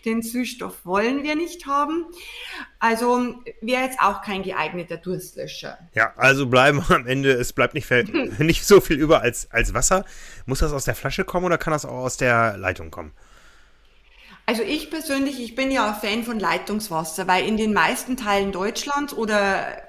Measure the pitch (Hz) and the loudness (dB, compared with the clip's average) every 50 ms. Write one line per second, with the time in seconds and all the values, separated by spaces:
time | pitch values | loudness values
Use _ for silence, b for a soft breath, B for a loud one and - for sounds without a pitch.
0 | - 226 226 233 226 226 233 247 247 - - - - 190 - - - 170 180 202 | -4 -2 -2 -2 -2 -4 -4 -4 -4 -4 -6 -8 -10 -12 -12 -12 -6 -2 0 0
1 | 214 233 269 285 285 302 302 302 349 330 - - - 277 277 285 294 294 320 339 | 2 2 0 -2 -2 -2 -2 -2 -2 -4 -6 -10 -6 -2 0 0 0 0 -2 -4
2 | 330 - B B B B B B B B B B B B - _ 214 226 226 208 | -4 -6 B B B B B B B B B B B B -6 _ 0 0 2 2
3 | 240 240 247 247 247 247 - - - - - - - 220 247 254 262 262 262 - | 2 2 2 2 0 -2 -6 -10 -14 -16 -14 -10 -4 -2 0 0 0 -2 0 2
4 | - - 202 202 - 214 196 190 185 185 - - 156 156 - 180 170 - 170 165 | 2 2 2 0 -4 -6 -6 -6 -6 -6 -4 -4 -4 -4 -6 -8 -8 -8 -10 -10
5 | - 185 180 156 - - - - 135 151 - - - 73 - - - - - 110 | -6 -6 -6 -6 -8 -10 -12 -12 -12 -12 -12 -12 -12 -14 -14 -16 -18 -6 0 0
6 | 113 113 - - 123 131 135 139 143 123 123 127 131 143 147 139 175 - 180 156 | 0 0 2 4 4 4 6 4 4 4 6 6 8 6 6 4 4 4 2 2
7 | 120 120 131 139 139 139 131 120 120 - - - 127 120 - 151 - - 127 120 | 2 0 -2 2 4 4 4 4 2 -2 0 0 0 0 0 -4 -2 2 2 2
8 | 113 - - 320 254 - - - 147 165 165 - - - 202 185 - - 165 131 | 2 2 0 -2 -2 -2 -2 0 2 2 2 2 6 8 8 8 8 6 2 2
9 | 156 147 160 135 107 120 117 - - - - 117 113 104 95 117 139 - 190 190 | 4 4 4 4 4 2 -2 -2 -6 -4 0 0 0 2 0 0 2 4 2 2
10 | 202 B B B B B B B B - 131 - 151 151 147 139 - 139 113 - | 2 B B B B B B B B -6 -2 0 0 0 0 0 -2 -4 -4 -4
11 | - 143 - - 185 - - 180 180 180 170 151 - 165 156 147 - 131 123 127 | -4 -4 -4 -4 -4 -2 -2 -2 0 2 0 0 0 0 -2 -2 -2 -6 -8 -6
12 | 127 127 - - 135 123 120 117 113 113 101 98 95 92 90 - 85 80 - 90 | -6 -6 -4 0 2 4 4 4 4 2 0 -2 -2 -4 -4 -4 -8 -12 -12 -14
13 | 80 76 b b b b b b b b b b b b b b b - _ _ | -14 -14 b b b b b b b b b b b b b b b -20 _ _
14 | b b b b b b 196 b _ - 233 220 226 - 294 302 - - - 320 | b b b b b b -20 b _ -2 -2 -2 -2 -2 -2 -4 -4 -6 -8 -8
15 | 311 311 269 269 269 285 269 247 240 220 - 269 269 269 269 254 220 208 214 - | -4 -4 -2 0 0 -2 -4 -6 -10 -8 -4 -4 -2 0 0 0 0 0 -2 -4
16 | - 208 208 233 226 233 233 220 185 170 165 180 185 - 208 214 208 - 165 160 | -4 -4 -2 -2 -4 -4 -4 -2 -2 -2 -2 -2 -2 -4 -4 -4 -4 -4 -4 -4
17 | 165 160 - - 185 180 185 185 131 190 220 214 220 220 208 190 160 170 247 247 | -4 -4 -6 -4 0 2 2 2 2 0 0 0 0 2 2 4 2 2 2 -2
18 | - - 254 - 214 208 202 196 196 196 190 175 190 214 208 - - 294 285 285 | -4 -6 -6 -4 -2 0 0 2 2 0 -2 -2 -4 -4 -4 -4 -6 -4 -4 -4
19 | 294 - - 214 226 208 214 208 202 196 190 175 - - - - - | -4 -4 -4 -4 -2 0 2 2 2 2 0 0 -2 -4 -8 -12 -14